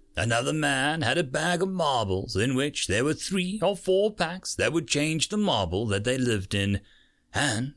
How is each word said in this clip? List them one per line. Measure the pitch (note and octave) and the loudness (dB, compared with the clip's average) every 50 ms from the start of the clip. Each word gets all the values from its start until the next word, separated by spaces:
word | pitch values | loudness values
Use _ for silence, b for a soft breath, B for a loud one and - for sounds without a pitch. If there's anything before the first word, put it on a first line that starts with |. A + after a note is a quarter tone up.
| - _ _ | -20 _ _
Another | - F2+ A#2 A#2 A#2 B2+ C#3+ D3 | -2 0 2 2 2 2 0 0
man | D#3 D3+ C#3+ C#3 C3 C3 D3 D#3 E3 D#3 | 0 0 0 2 2 0 0 0 0 0
had | - C3 E3 | 0 2 0
a | E3 | 0
bag | C3 C3+ D3+ D#3 F3 F3 E3+ | 0 -2 -2 0 0 0 0
of | F#3 G3 | 0 -2
marbles | F#3+ F#3 E3 D3 C3+ A#2+ A2 F#2+ F#2 F#2+ - C3 A#2 | 0 0 0 2 2 2 2 2 0 -2 -2 -2 -2
in | F2+ A2 C3 C3+ | 0 0 2 2
which | B2+ C#3 D3+ - - - - | 0 0 -2 -2 -4 -2 0
there | F#2 G#2+ B2+ | 0 0 2
were | D3+ D3 | 0 -2
three | - - - F#3 G3 F3+ F3+ G3 G#3+ | -2 -4 -4 -2 -2 -2 -2 -4 -2
or | E3+ F#3 G3+ F3+ | 0 -2 -2 -2
four | - - F#3 F#3+ G3+ G#3+ | 0 2 2 4 2 2
packs | G#3 - F3 D#3+ F3 F#3 - - - | 0 -2 -4 -4 -4 -8 -8 -8 -2
that | - - A2+ D3 | 0 0 2 2
would | E3 D3+ - | 0 0 0
change | - C#3+ D3 D#3 D#3+ D#3+ - - | 0 0 0 0 0 0 -2 -2
the | G#3 G#3+ | 0 0
marble | G#3 G3 C#3+ A2 G2 E2 E2+ G2 A#2 | 2 2 2 2 0 0 0 -2 0
that | A2+ G2 G2+ G#2 | 0 0 0 0
they | B2 B2+ C3 | 0 0 2
lived | B2+ A#2+ A2+ G#2 F#2 - - | 2 2 2 0 -2 -2 -2
in, | G2+ G2 G2 G2+ F#2+ b b b b b b b b b b | 0 0 0 0 -2 b b b b b b b b b b
and | - - C#3 C#3+ A2+ G#2+ B2 C#3 - | -4 -2 0 0 0 -2 -4 -6 -6